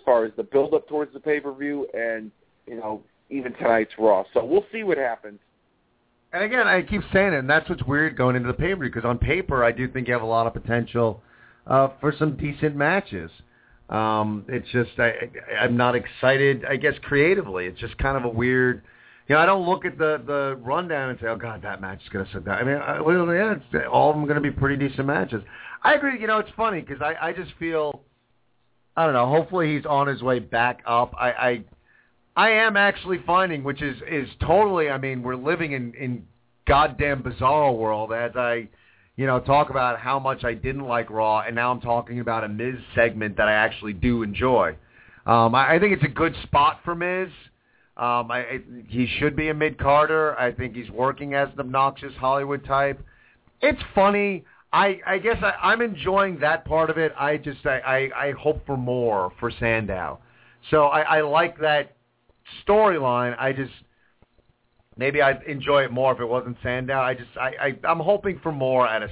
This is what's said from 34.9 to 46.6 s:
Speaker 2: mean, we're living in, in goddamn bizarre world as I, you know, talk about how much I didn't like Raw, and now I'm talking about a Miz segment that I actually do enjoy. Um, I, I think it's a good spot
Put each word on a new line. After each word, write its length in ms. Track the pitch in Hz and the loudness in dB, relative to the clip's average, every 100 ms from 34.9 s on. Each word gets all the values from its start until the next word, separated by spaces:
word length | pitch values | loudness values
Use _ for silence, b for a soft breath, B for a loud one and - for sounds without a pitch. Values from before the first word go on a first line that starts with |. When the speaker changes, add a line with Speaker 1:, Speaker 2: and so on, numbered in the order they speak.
| 135 | -2
Speaker 2:
mean, 260 | 135 127 | -4 -4
we're 120 | 123 | -4
living 380 | 127 135 170 160 | -4 -2 -2 -2
in, 200 | 139 120 | -4 -6
in 300 | 120 131 120 87 _ _ _ - | -8 -6 -6 -10 _ _ _ 2
goddamn 540 | 143 151 123 147 135 | 4 4 0 -2 -2
bizarre 500 | 127 117 131 151 143 | -6 0 2 4 2
world 400 | 117 110 107 110 | 2 0 -2 -4
as 180 | 113 120 | -4 -4
I, 340 | 117 120 117 107 b b b b | -2 -2 -2 -6 b b b b
you 100 | - | -4
know, 160 | 135 127 | 0 0
talk 280 | 131 143 147 | 4 2 2
about 300 | 135 123 117 | 0 0 -2
how 200 | 123 135 | -2 -2
much 260 | 131 131 | -2 -4
I 80 | 123 | -4
didn't 320 | 113 131 135 | -4 -6 -6
like 240 | 131 120 110 | -2 -2 -2
Raw, 320 | 107 110 107 | 0 2 2
and 120 | 104 | 0
now 180 | 117 123 | -2 0
I'm 100 | 120 | -2
talking 400 | 120 120 117 120 | -2 -2 -2 -6
about 240 | 117 113 | -4 -4
a 20 | 107 | -4
Miz 280 | 104 123 123 - | -6 -6 -8 -4
segment 400 | 123 117 107 107 | 2 2 2 -6
that 140 | 95 107 | 0 2
I 40 | |
actually 380 | 107 110 - 107 | 4 2 -2 -8
do 320 | 95 123 117 | -2 0 2
enjoy. 540 | 107 98 127 120 85 73 b b b b | -2 0 2 4 2 -2 b b b b
Um, 280 | - 117 117 | 2 6 6
I, 220 | 123 131 | 4 4
I 40 | 165 | 4
think 140 | 202 | 4
it's 120 | 180 | 2
a 80 | 143 | 0
good 200 | - 165 - | 0 -2 -2
spot 360 | - 143 | 0 2